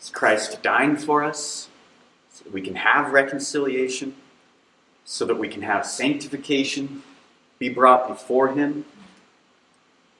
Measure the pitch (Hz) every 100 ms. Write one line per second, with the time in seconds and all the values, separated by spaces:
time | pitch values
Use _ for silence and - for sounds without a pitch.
0 | - - 117 - - - 101 113 143 147
1 | - 147 147 - - - - - - _
2 | _ _ _ - - 98 95 90 110 135
3 | 135 135 135 143 - 147 139 127 127 -
4 | 135 - - _ _ _ _ _ _ _
5 | - - 120 110 104 104 104 101 - -
6 | 135 143 - 139 - 139 135 143 139 -
7 | - - _ _ _ _ 127 123 127 127
8 | - - - 127 135 139 143 147 - -
9 | - - _ _ _ _ _ _ _ _
10 | _ _